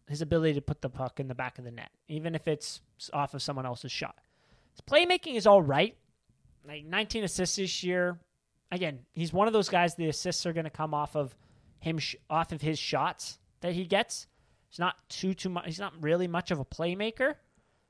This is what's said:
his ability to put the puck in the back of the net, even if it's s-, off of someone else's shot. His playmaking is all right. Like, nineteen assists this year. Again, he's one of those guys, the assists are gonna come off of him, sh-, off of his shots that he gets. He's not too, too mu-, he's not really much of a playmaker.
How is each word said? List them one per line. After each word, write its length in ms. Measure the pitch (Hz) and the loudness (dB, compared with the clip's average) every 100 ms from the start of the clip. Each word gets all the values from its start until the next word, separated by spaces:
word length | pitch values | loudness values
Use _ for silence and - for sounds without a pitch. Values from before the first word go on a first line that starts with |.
| - | -10
his 140 | 147 | -6
ability 340 | 156 165 160 143 | 0 2 4 2
to 60 | |
put 200 | - 147 | -2 -6
the 80 | 131 | -6
puck 300 | 127 127 - | -6 -6 -6
in 80 | 135 | -8
the 80 | 127 | -6
back 240 | 127 - | -8 -8
of 60 | 123 | -16
the 60 | |
net, 200 | 120 - _ - | -14 -16 _ -10
even 260 | 156 165 | -6 -4
if 140 | 160 - | -2 0
it's 340 | 151 - - _ - | -2 -2 -12 _ -18
s-, 100 | - | -6
off 200 | 147 139 | -2 -2
of 80 | 139 | -4
someone 240 | - 139 127 | -6 -4 -6
else's 260 | 120 131 | -8 -8
shot. 240 | - - - _ _ _ _ _ | -6 -8 -10 _ _ _ _ _
His 100 | - | -16
playmaking 540 | - 285 349 359 330 240 | 4 6 6 2 0 4
is 100 | 202 | 10
all 160 | 202 | 10
right. 340 | 147 139 208 - _ _ _ _ _ _ 147 | 8 4 2 0 _ _ _ _ _ _ -16
Like, 180 | 147 151 | -14 -4
nineteen 380 | 185 208 226 | -2 -2 -2
assists 320 | 196 - 180 - | -4 -2 -2 -2
this 260 | 185 - | -4 -4
year. 360 | 180 180 180 170 _ _ _ _ - | -2 0 0 -2 _ _ _ _ -8
Again, 260 | 180 175 131 - | -4 -4 -6 -10
he's 220 | - 165 | -6 -2
one 140 | 165 214 | 2 4
of 60 | |
those 140 | 220 196 | 4 4
guys, 280 | 185 175 165 | 4 2 2
the 120 | 160 | -2
assists 380 | 147 185 170 180 | -2 -2 -2 -2
are 80 | |
gonna 160 | 165 160 | -2 -4
come 240 | - 156 | -4 -2
off 240 | 151 147 151 | -2 -2 -2
of 180 | 139 - _ - _ - | -2 -6 _ -20 _ -8
him, 200 | 160 165 | -4 -2
sh-, 160 | - - - | -4 -8 -2
off 240 | 156 165 | -2 0
of 80 | 160 | -2
his 180 | 151 151 | -2 -2
shots 580 | - 139 160 - - - _ - | -2 0 0 -2 -12 -14 _ -8
that 140 | 175 | -4
he 120 | 175 180 | -2 2
gets. 420 | 196 233 - - _ _ _ _ | 2 2 -4 -12 _ _ _ _
He's 100 | - | -2
not 160 | 175 - - | -2 -2 -10
too, 240 | - 190 | -4 -2
too 160 | 190 185 | -2 -4
mu-, 100 | 175 170 | -6 -8
he's 140 | 165 | -8
not 120 | 202 160 | -10 -4
really 300 | 151 175 180 | 2 2 2
much 220 | 170 - | -2 0
of 80 | 165 | -2
a 20 | |
playmaker. 720 | 131 - 170 180 214 220 262 294 _ _ _ _ _ | -4 -2 -2 -2 -4 0 0 0 _ _ _ _ _